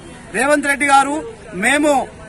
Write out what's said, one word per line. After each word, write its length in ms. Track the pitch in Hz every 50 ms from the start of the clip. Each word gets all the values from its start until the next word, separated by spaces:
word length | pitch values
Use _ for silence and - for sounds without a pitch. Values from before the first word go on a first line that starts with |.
| - - - - - - -
రేవంత్ 340 | 208 262 285 302 294 285
రెడ్డి 180 | 285 277 240 285
గారు, 380 | 285 277 269 269 277 294 311 - - - - - - 175
మేము 540 | 175 214 247 277 302 302 294 285 254 214 - - - -